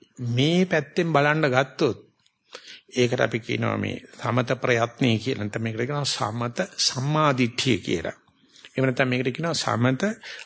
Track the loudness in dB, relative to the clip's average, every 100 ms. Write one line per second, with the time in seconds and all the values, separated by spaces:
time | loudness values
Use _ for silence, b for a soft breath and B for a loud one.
0 | _ -10 -2 2 4 4 2 0 -2 -2
1 | 2 2 4 4 2 2 0 0 0 0
2 | -10 _ _ _ _ B B B B 0
3 | 2 2 0 -2 -4 -2 -2 -2 -4 -6
4 | -12 -8 -2 0 0 0 2 2 0 0
5 | 2 2 -2 -4 -6 -4 -6 -4 -4 -2
6 | -2 -2 -2 -2 -4 -4 -6 -2 -2 -2
7 | -2 2 2 2 0 0 0 0 0 -4
8 | -4 -10 _ _ B B B 0 0 2
9 | 0 0 -2 -4 -4 -2 -2 2 2 2
10 | -2 -4 B B